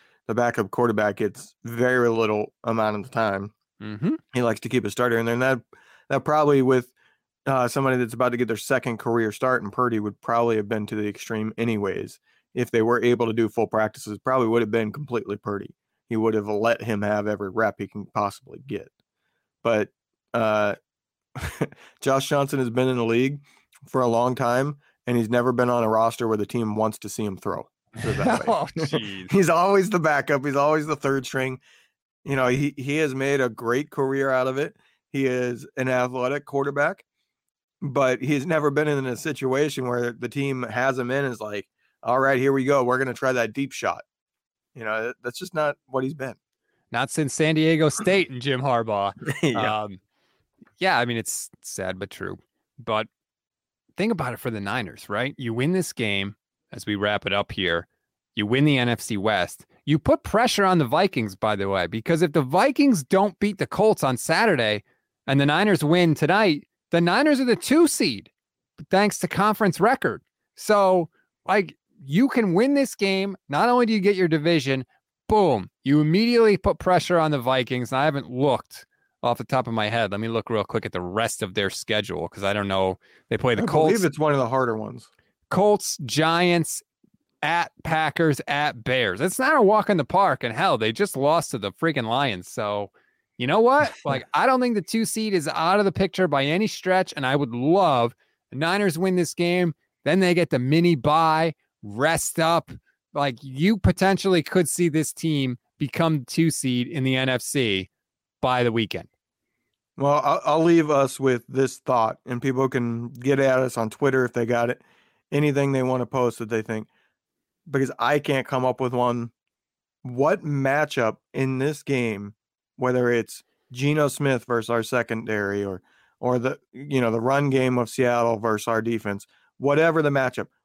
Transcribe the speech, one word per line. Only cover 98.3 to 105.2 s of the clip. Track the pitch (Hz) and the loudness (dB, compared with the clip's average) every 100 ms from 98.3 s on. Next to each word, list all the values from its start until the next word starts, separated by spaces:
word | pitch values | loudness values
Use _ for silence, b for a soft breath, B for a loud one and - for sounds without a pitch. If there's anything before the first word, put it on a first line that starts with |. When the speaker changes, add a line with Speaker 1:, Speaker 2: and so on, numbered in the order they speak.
| _ _ | _ _
Speaker 2:
the | 127 | -6
Niners | 165 196 202 156 | -2 0 0 0
win | 190 180 | 0 0
this | 165 | 0
game. | - 175 180 175 - _ _ 135 | -2 0 2 0 -2 _ _ 0
Then | 180 | 2
they | 180 | 4
get | 175 165 | 2 2
the | 135 | 0
mini | 127 160 175 156 | 2 4 4 2
bye, | 147 156 165 156 165 - _ _ | 2 4 4 2 0 -4 _ _
rest | 107 104 147 160 - - | -12 -2 0 0 -2 -2
up. | 160 170 - - _ _ _ | 2 2 -2 -12 _ _ _
Like, | 151 143 117 | -4 -4 -4
you | 139 131 180 214 | -10 0 2 2
potentially | - - 190 185 196 175 | 2 2 2 2 2 0
could | - 185 160 | 2 0 0
see | - 175 | 0 0
this | 151 147 | 0 -4
team | - | -4